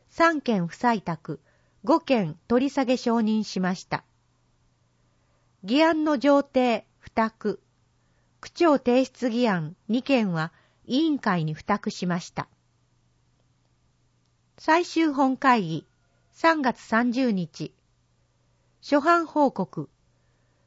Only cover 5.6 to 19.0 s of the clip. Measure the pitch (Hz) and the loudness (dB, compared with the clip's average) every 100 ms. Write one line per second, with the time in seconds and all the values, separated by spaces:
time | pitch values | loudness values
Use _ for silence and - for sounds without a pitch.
5.6 | 190 269 320 320 302 285 285 285 - 262 | -2 2 2 2 0 0 4 2 2 0
6.6 | 247 220 - _ - - 220 - 208 - | 0 0 -6 _ -8 -4 -4 -4 -8 -8
7.6 | _ _ _ _ _ _ _ _ - - | _ _ _ _ _ _ _ _ -12 0
8.6 | 339 262 247 247 262 - 247 226 240 180 | 2 4 2 2 0 -2 -4 0 0 0
9.6 | 156 - - 233 254 262 202 165 160 _ | -4 -10 -4 -4 0 0 0 -2 -6 _
10.6 | _ _ - 254 320 285 220 180 156 151 | _ _ -4 -2 0 0 -2 -2 -2 -6
11.6 | - 208 214 - 180 175 - - - _ | -4 -4 -4 -6 -4 -6 -8 -12 -12 _
12.6 | _ _ _ _ _ _ _ _ _ _ | _ _ _ _ _ _ _ _ _ _
13.6 | _ _ _ _ _ _ _ _ _ - | _ _ _ _ _ _ _ _ _ -8
14.6 | - 330 349 320 320 269 269 262 269 240 | 0 0 2 0 0 2 0 2 2 2
15.6 | 165 160 - _ _ _ _ - 330 320 | 0 -6 -10 _ _ _ _ -2 2 2
16.6 | 254 - - 226 247 233 254 190 165 - | 0 -4 -2 0 0 0 0 0 -4 -8
17.6 | 156 _ _ _ _ _ _ _ _ _ | -14 _ _ _ _ _ _ _ _ _
18.6 | _ _ - 285 | _ _ 0 0